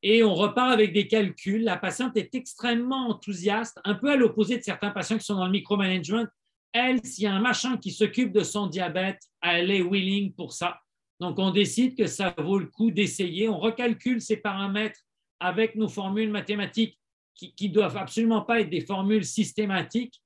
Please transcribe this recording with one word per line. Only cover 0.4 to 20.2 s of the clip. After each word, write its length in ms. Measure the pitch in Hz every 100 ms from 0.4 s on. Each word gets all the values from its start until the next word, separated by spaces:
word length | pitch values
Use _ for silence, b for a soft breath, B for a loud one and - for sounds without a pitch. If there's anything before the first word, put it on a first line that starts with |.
| 208 226 254
avec 220 | 233 214
des 140 | 175 202
calculs. 560 | 220 196 180 190 208
La 120 | 226 180
patiente 400 | 196 - 254 220
est 180 | - 254
extrêmement 720 | 254 - 240 233 247 269 247
enthousiaste, 720 | 202 - 185 185 208 233 -
un 120 | 196 208
peu 160 | 277
à 40 | 277
l'opposé 400 | 240 - 202 240
de 60 |
certains 300 | - 180 202
patients 260 | 202 170 220
qui 80 | -
sont 100 | 202
dans 120 | 185
le 40 |
micromanagement. 720 | 190 - 202 190 185 151 220 226 _ _ _ _
Elle, 320 | 233 254 254
s'il 200 | - -
y 40 | 202
a 60 |
un 80 | 196
machin 360 | 240 233 262 247
qui 120 | 196
s'occupe 420 | - 208 220 247
de 120 | 196
son 240 | 175 208 196
diabète, 520 | 160 175 160 190 196 - _
elle 300 | 175 170 175
est 100 | 196
willing 520 | 175 196 190 202 202 -
pour 180 | 170
ça. 260 | - 175 - _ _ _ _
Donc, 200 | 180 175
on 100 | 190
décide 480 | 185 202 - 254 254
que 80 | 180
ça 300 | - 190 -
vaut 220 | 156 196
le 80 | 156
coup 240 | _ 226
d'essayer. 580 | 170 190 - 180 165 220
On 80 | 185
recalcule 640 | 208 226 240 226 247 240
ses 160 | - 208
paramètres 600 | 208 196 196 202 214 - _ _ _ _
avec 360 | 180 180 220 220
nos 140 | 214
formules 400 | - 190 196 220
mathématiques 680 | 208 - 208 196 - 220 _ _ _ _
qui, 220 | _ 143 -
qui 140 | 202
doivent 280 | 190 190 165
absolument 460 | 190 - 226 220
pas 180 | 208 233
être 80 | 180
des 160 | 165 -
formules 400 | 190 190 214 156
systématiques. 960 | - 208 - 208 190 165 233 247 -